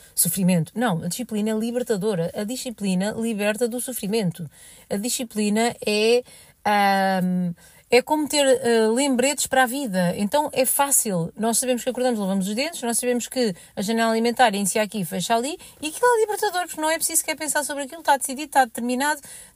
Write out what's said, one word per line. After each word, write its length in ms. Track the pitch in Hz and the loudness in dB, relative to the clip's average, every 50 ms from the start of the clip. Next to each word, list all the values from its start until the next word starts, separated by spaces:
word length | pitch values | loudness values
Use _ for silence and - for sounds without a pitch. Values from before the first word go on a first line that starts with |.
| - - - | -20 -8 -4
sofrimento. 580 | - - - - 196 190 175 185 170 156 - - | -2 -2 0 0 2 2 2 2 2 0 -2 -2
Não, 280 | 214 247 233 175 165 | -2 0 0 0 -2
a 60 | 165 175 | -4 -6
disciplina 420 | - - 254 - 220 208 208 220 | -6 -6 -6 -4 -4 -2 -2 0
é 40 | 220 | 0
libertadora. 800 | 220 220 240 233 247 247 - 226 190 185 220 208 165 165 180 - | 0 -2 -2 -2 -2 -2 0 -2 0 0 0 0 0 -2 -4 -4
A 100 | - 208 | -6 -6
disciplina 640 | 208 262 247 - 262 226 - 202 196 185 180 190 208 | -6 -6 -6 -8 -8 -8 -4 -2 0 0 2 0 -2
liberta 560 | 214 220 226 233 226 196 202 208 214 214 240 233 | -2 -2 -2 -2 -2 0 0 0 0 0 -2 -2
do 120 | 233 247 | -2 -4
sofrimento. 680 | 240 - 240 - - 185 214 233 208 170 165 - 170 139 - - - - - - - - | -6 -8 -8 -6 -4 -2 0 0 0 -2 -2 -4 -10 -14 -14 -18 -20 -20 -20 -20 -10 -6
A 80 | - | -6
disciplina 800 | 202 208 247 - - 254 226 - 208 214 208 202 220 226 240 226 - - | -4 -4 -4 -4 -4 -6 -4 -2 -2 0 2 2 2 2 0 -2 -2 -2
é, 400 | 214 208 208 214 226 240 247 247 - - - - - _ _ - | 0 0 2 4 4 4 2 2 -4 -12 -20 -20 -20 _ _ -2
ahm, 880 | 208 208 202 202 196 196 196 190 190 190 190 180 180 180 180 180 175 170 - - - - - _ _ | 0 2 4 4 4 4 4 2 2 2 2 0 0 0 0 0 -2 -4 -8 -14 -20 -20 -20 _ _
é 100 | 240 247 | 2 2
como 260 | 254 - 311 311 302 | 4 2 0 0 0
ter, 200 | 262 - 294 277 | 0 2 2 4
eh, 420 | 269 262 240 - 233 233 226 220 220 | 4 4 4 2 2 4 4 4 4
lembretes 580 | 226 247 285 277 262 233 247 277 294 - - | 2 2 2 2 2 2 2 0 0 -2 -4
para 180 | - - 262 262 | 0 2 2 2
a 20 | |
vida. 480 | 233 247 285 285 226 185 185 180 175 180 | 2 0 -4 -4 -2 0 0 2 0 0
Então 320 | - 208 196 - 294 302 277 | 0 -2 0 2 0 0 0
é 140 | - - 262 | 0 0 0
fácil. 640 | 262 - - 277 285 269 - - 226 190 170 165 - - | 2 2 2 2 2 2 0 0 0 -2 -2 -2 -4 -4
Nós 220 | - 208 233 226 226 | -2 -2 0 0 0
sabemos 260 | 262 247 254 233 - | 0 0 -2 -2 -2
que 60 | 254 | -4
acordamos, 280 | 233 254 254 254 240 214 | -2 0 0 0 0 0
lavamos 300 | 202 185 196 196 185 196 | -2 -2 0 -2 -2 -2
os 60 | 214 | -2
dentes, 260 | 226 285 320 339 - | -4 -4 -4 -6 -6
nós 160 | 254 233 233 - | -6 -4 -2 -2
sabemos 300 | - 247 247 240 226 - | 0 0 0 0 -2 -4
que 260 | - 262 247 214 175 - - - _ | -2 -2 0 0 -2 -4 -12 -12 _
a 60 | - | -6
janela 280 | 202 196 226 226 226 226 | -4 -2 0 2 2 2
alimentar 440 | 226 226 226 240 233 - 254 226 196 | 2 2 0 0 4 4 4 4 4
inicia 280 | - 202 185 - 220 | 0 -2 -2 0 -2
aqui 200 | 214 190 - 214 | -2 -2 -4 -6
e 20 | 180 | -6
fecha 320 | 156 190 190 170 - 233 | -4 -4 -4 -2 0 0
ali, 220 | 233 240 285 349 - - - - - | 0 0 -2 -6 -10 -14 -20 -14 -10
e 100 | 294 311 | -10 -10
aquilo 180 | - - 480 | -2 2 2
é 140 | 494 480 440 | 4 4 4
libertador, 420 | 440 415 415 392 440 415 359 359 349 | 2 0 0 -2 -2 0 0 -2 -4
porque 140 | 330 - 311 | -4 -4 -2
não 80 | 311 311 | 0 0
é 60 | 320 | 0
preciso 240 | 320 - - 330 320 | 0 -2 -2 0 -2
sequer 180 | - - 311 | -2 -2 -4
pensar 260 | - 311 285 - 302 277 | -4 -4 -2 -2 -2 -2
sobre 200 | - 294 277 285 | -2 -4 -6 -8
aquilo, 160 | 262 330 330 | -8 -10 -4
está 160 | 311 - 285 | 2 2 2
decidido, 300 | 269 - - 269 254 311 | 2 2 -4 -6 -6 -8
está 180 | 294 - 277 262 | 0 2 2 2
determinado, 560 | 226 - - 233 240 254 247 277 294 302 285 - - - - - - _ | 2 0 -4 -4 -2 -2 0 0 0 -2 -2 -6 -14 -20 -20 -20 -20 _